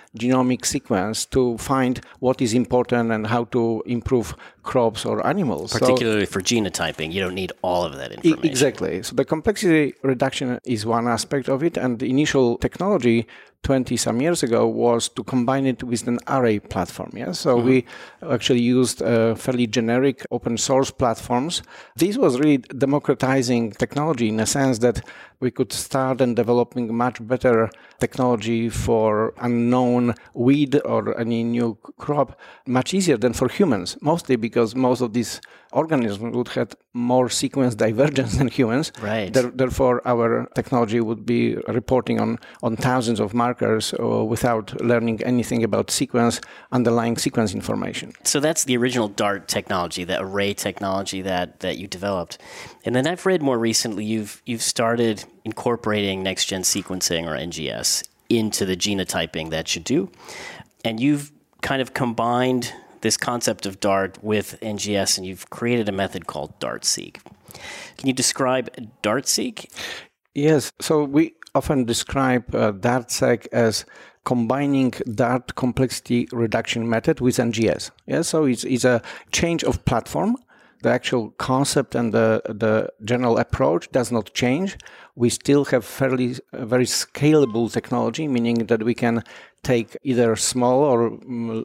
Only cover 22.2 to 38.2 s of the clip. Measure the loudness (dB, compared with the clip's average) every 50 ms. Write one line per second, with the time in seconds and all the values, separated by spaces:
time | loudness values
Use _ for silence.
22.2 | 2 2 4 4 4 4 4 4 0 -4 -4 -2 0 2 2 2 2 0 0 2
23.2 | 2 2 2 2 2 2 2 2 0 -2 -2 -4 -4 -4 -2 -2 -2 0 0 0
24.2 | 0 0 2 2 0 0 2 2 2 2 2 2 2 2 2 0 -6 -12 -16 -20
25.2 | -20 -20 _ -6 -4 -2 -2 -2 -4 -4 -4 -8 -6 -2 -2 0 0 0 0 2
26.2 | 0 2 2 2 2 4 4 2 2 0 -2 -4 -4 -2 0 0 0 0 -2 -4
27.2 | -6 -4 -2 2 4 4 4 4 4 0 -2 -10 -20 -20 -8 -4 -4 -4 -2 0
28.2 | 2 2 2 0 0 0 0 0 0 -2 -2 -2 0 2 2 4 4 2 2 2
29.2 | 0 -2 -4 -4 -2 0 0 2 2 4 4 4 4 4 2 2 2 0 -2 -4
30.2 | -8 -10 -4 2 4 4 4 4 4 4 2 2 2 2 0 0 0 0 -2 -2
31.2 | -2 -2 0 0 0 0 0 0 0 -2 -4 -6 -12 -20 -18 -8 -6 -2 0 0
32.2 | 0 -2 -4 -12 -20 -20 -20 -12 _ 0 0 0 0 0 0 2 2 2 2 4
33.2 | 2 0 2 0 0 0 2 2 2 2 2 0 -2 -6 -8 -4 0 0 0 0
34.2 | 2 0 0 0 0 0 2 2 2 2 2 2 2 2 2 2 0 0 0 -2
35.2 | -2 -2 -6 -12 -14 -20 -20 -20 _ _ -2 -2 0 2 2 0 0 0 -2 -4
36.2 | -6 -4 -4 -4 -4 -2 -2 -4 -4 -4 -6 -14 _ _ -6 -4 0 2 2 2
37.2 | 2 2 0 -2 -2 -2 0 0 0 0 2 0 0 2 2 2 2 2 2 0